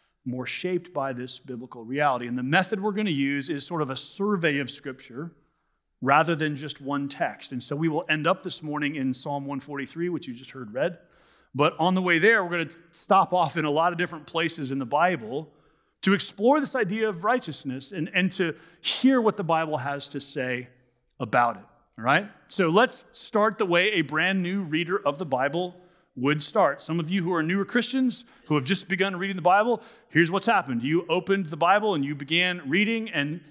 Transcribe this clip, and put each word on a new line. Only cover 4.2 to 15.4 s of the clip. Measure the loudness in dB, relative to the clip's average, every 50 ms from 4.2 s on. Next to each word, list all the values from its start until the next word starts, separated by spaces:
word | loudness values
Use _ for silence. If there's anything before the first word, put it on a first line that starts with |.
| -2 0 0 2 2 0 0 0
of | -2 -4
Scripture | -8 -10 -12 -12 -14 -14 -16 -16 -12 -12 -12 -12 -14 _ _ _ _ _ _ _ _ _ _ _ _ -4
rather | 2 4 4 4 4 4 0
than | 0 0 -2 -2
just | -4 -8 -10 -12 -10
one | -8 -6 -4 -4 -4 -4
text. | -4 -4 -4 -6 -6 -8 -12 -10 -8
And | -8 -6
so | -6 -4
we | -2 0 0
will | 0 -2 -2 -2
end | -2 0 2
up | 0 0 0 -2
this | -10 -10 -8 -8
morning | -6 -6 -4 -4 -4 -4
in | -2 -2 -2 -2
Psalm | -4 -6 -8 -8 -8 -6
one | -8 -8 -10
forty-three, | -10 -10 -10 -10 -10 -8 -6 -6 -4 -4
which | -4 -6 -6
you | -10 -14
just | -14 -16 -16 -16
heard | -14 -14 -8 -4
read. | -2 -2 -2 -2 -6 _ _ _ _ _ _ _ _ _ _ 0
But | 2 2 2 4 2
on | 2 2 4
the | 4 4
way | 4 4 6
there, | 6 6 6 4 2
we're | 0 -2 -4 -4
gonna | -4 -8 -14 -20 _
stop | -18 -6 0 4 6 6 6 4 4
off | 2 2 2 0 0
in | 0
a | 2
lot | 2 2 2 2 2
of | 0
different | -2 -4 -4 -8 -10
places | -4 -2 0 0 0 -2 -4 -4 -4
in | -4 -4
the | -4
Bible | 0 2 2 2 2 2 0 -4 -6 -6 -8